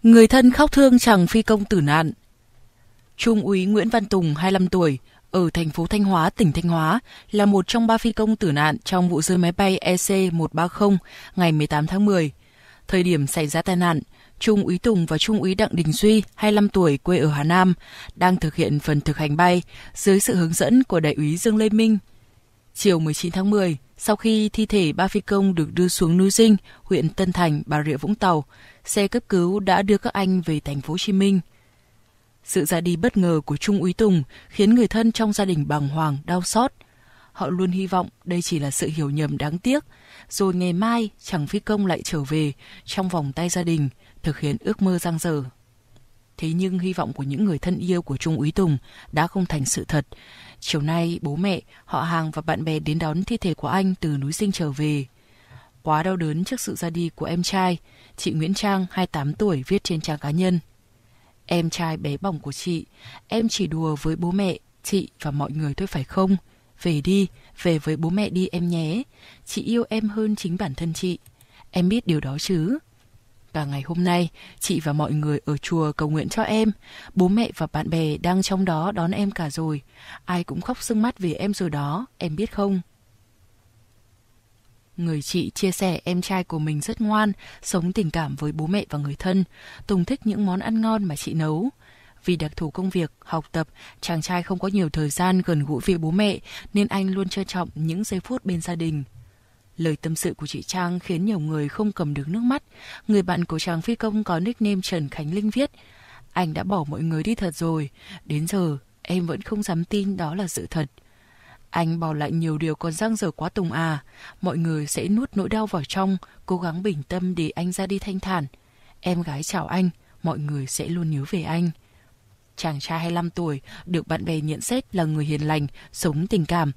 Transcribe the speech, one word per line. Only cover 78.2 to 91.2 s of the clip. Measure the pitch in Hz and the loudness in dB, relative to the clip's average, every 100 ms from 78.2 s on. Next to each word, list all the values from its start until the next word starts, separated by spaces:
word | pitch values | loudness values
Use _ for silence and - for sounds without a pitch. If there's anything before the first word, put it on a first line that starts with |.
| 170 185 | 0 0
trong | 190 190 185 | 0 0 0
đó | 156 175 | 0 -2
đón | 208 170 | -2 -2
em | 202 202 | -2 -4
cả | 196 156 | -4 -6
rồi. | 151 160 151 _ - - - - | -4 -4 -4 _ -20 -20 -16 -6
Ai | 180 | -6
cũng | 175 170 | -4 -8
khóc | 180 247 | -6 -8
sưng | - 220 | -2 0
mắt | 233 - | 0 -2
vì | 180 | -4
em | - 202 | -2 -4
rồi | 202 175 | -2 -4
đó, | 151 143 165 254 _ | -4 -4 -6 -8 _
em | 175 151 | -8 -4
biết | 220 | -6
không?" | - 202 190 - _ _ _ _ _ _ _ _ _ _ _ _ _ _ _ _ _ _ _ _ - | -2 -2 -2 -6 _ _ _ _ _ _ _ _ _ _ _ _ _ _ _ _ _ _ _ _ -6
Người | 170 156 | -4 -4
chị | 143 175 - | -2 -2 -2
chia | - 190 | -2 -2
sẻ | - 190 160 | 0 -2 -2
em | - 180 | -4 -4
trai | - 190 | -2 -4
của | 175 160 | -4 -4
mình | 156 151 | -4 -4
rất | 147 226 | -6 -4
ngoan, | 214 214 214 196 - - | 0 2 0 -2 -12 -16
sống | - 185 175 | -4 -2 0
tình | 202 170 | -2 -2
cảm | 170 151 139 | -2 -4 -4
với | 151 | -6
bố | 156 156 | -4 -2
mẹ | 202 - | -2 -2
và | 147 | -6
người | 143 147 | -6 -4
thân. | 185 190 180 - - - - | 0 0 0 -6 -20 -20 -2
Tùng | 196 170 | 0 0
thích | 269 220 | -2 -2
những | 208 202 | -2 -2
món | 185 | -2
ăn | - 220 | -2 -2
ngon | 220 220 | 0 0
mà | 190 | -2
chị | 143 | -6